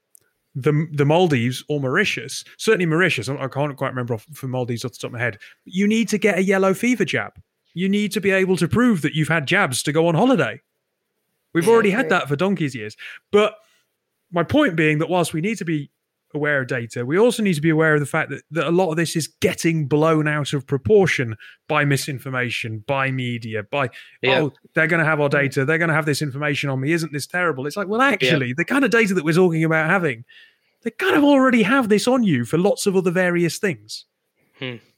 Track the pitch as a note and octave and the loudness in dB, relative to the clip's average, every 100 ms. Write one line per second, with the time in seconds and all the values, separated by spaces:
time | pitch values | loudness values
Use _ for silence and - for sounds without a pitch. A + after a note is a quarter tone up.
0 | _ _ _ _ _ C#3 C#3 D3 E3 D3 | _ _ _ _ _ -4 0 0 0 0
1 | C#3+ D#3+ F#3 C3+ A#2+ B2+ - D3 C3 D#3 | 2 4 4 2 0 -4 -6 -4 -2 -2
2 | G3+ - A2+ - - - - G#3+ E3+ D#3 | -2 -4 -8 -12 -14 -4 0 2 2 2
3 | F3+ - A2+ C#3 C3 C3+ D3 C3 C3 B2+ | 2 0 -4 -6 -6 -4 -4 -4 -6 -4
4 | A#2+ A2+ - D3 C3+ B2+ A#2+ A#2 B2 - | -4 -6 -8 -12 -8 -6 -4 -6 -8 -10
5 | - A#2+ A#2+ G#2 - _ - F3+ G3+ A3+ | -10 -6 -6 -6 -16 _ -8 0 2 2
6 | A3 G#3+ G#3 F3+ F#3+ F#3+ F#3+ F#3+ A#3+ B3 | 0 0 0 2 2 2 2 0 0 0
7 | D#3+ B2+ G#2 - _ _ _ E3 F#3+ G3+ | -2 -4 -6 -12 _ _ _ -4 0 0
8 | G#3 G#3+ G3 F#3+ F#3 F#3 E3+ G#3+ B3 F#3 | 0 -2 0 0 0 0 0 2 2 2
9 | C#3+ D#3 D3+ E3 C#3 F3+ F3 B2 - D3+ | 0 -2 0 -2 0 0 0 -2 -2 2
10 | E3+ D#3+ B3 A#3 A#2+ G2+ _ _ _ _ | 2 4 4 2 0 -6 _ _ _ _
11 | _ _ _ _ _ E3 E3+ A3+ G#3+ G#3 | _ _ _ _ _ 0 4 4 4 2
12 | C4 F3+ C3+ C#3+ F#3+ F#3+ D3 B2 G#2+ - | 0 0 0 -2 0 0 -4 -6 -12 -14
13 | - - _ G3+ G#3 - _ _ _ _ | -18 -20 _ 2 2 -2 _ _ _ _
14 | _ _ _ F3 E3 C#4 D4 E3 D#3 D3+ | _ _ _ -4 0 2 2 2 2 0
15 | E3 F3+ D#3+ D#3+ F#3+ A3+ E3+ D#3 C#3+ _ | 0 0 0 -2 -4 -4 -4 -6 -6 _
16 | _ _ _ D3+ D3 C#3+ B2+ C3 A#2 B2 | _ _ _ -6 -2 -2 -2 -6 -6 -8
17 | B2 E3+ A#3+ A#3 G#3 D3+ D#3+ D#3 D#3+ D3+ | -2 2 2 2 0 2 2 2 4 2
18 | C#3+ D#3+ C3+ C3+ - D#3 D3 E3+ F#3 D#3+ | 0 -4 -4 -10 -8 -4 0 2 2 0
19 | D#3+ E3+ C#3+ _ G3 - E3+ D#3+ C#3 D3+ | -2 -2 -6 _ -2 0 -2 0 0 2
20 | D#3+ D#3 D3+ D3+ C#3+ C#3+ - C#3 - G#3+ | 2 2 0 -2 -4 -6 -4 -4 2 4
21 | F3 - A#2+ G#2+ - - - D3+ C#3+ C#3 | 4 0 -4 -8 -14 -20 -4 0 2 0
22 | - C3 C#3 B2+ B2 - A#2 A2 G#2+ C#3 | -2 -10 -8 -6 -4 -6 -8 -8 -4 -2
23 | C3+ C3 B2 A#2+ A#2 G#2+ G2+ C#3+ C3 - | -2 -4 -4 -6 -6 -8 -6 -4 -4 -8
24 | - _ B2+ C3 D3 - _ - D#3+ E3+ | -20 _ 0 2 0 -6 _ -2 0 2
25 | D#3 D3+ C#3+ C#3+ C#3 C#3 C3+ D#3+ E3 D3+ | 0 0 2 0 0 0 0 0 0 0
26 | D#3 C#3 D3+ C3+ D3 C#3+ C#3+ C3 C3+ E3+ | 0 -2 -4 -4 -4 -4 -4 -2 -2 -2
27 | D#3+ C#3+ - F3+ F3+ C3+ D3 G3+ F#3+ A3 | -4 -8 -6 -4 -2 -2 -6 -8 -4 0
28 | C4+ A3 B2+ D3 B2 C3+ E3+ C4 B3 A#3 | 0 2 0 0 0 -4 -2 0 2 2
29 | A3 F#3 D3+ E3 F#3 D#3+ D#3+ D#3+ D#3 F#3+ | 2 2 2 4 4 2 2 2 2 2
30 | E3 A#2 - - - _ _ _ A#3 - | 0 -4 -12 -20 -20 _ _ _ -10 -4
31 | F#4+ F4 C#4+ C#4+ C4 B3 G3 C#4 A3+ G#3 | 0 4 6 6 6 4 4 2 2 2
32 | A3+ B3+ G#3+ C3 A#2+ D#3 G3 F3 G3+ F#3 | 2 2 2 0 0 0 2 0 0 0
33 | F3+ F3 F3+ F3 E3+ - G3 A#2 G#2 - | 0 0 0 0 0 -2 -4 -4 -10 -18
34 | - _ _ _ _ _ C3 A#2+ - | -18 _ _ _ _ _ -12 -12 -18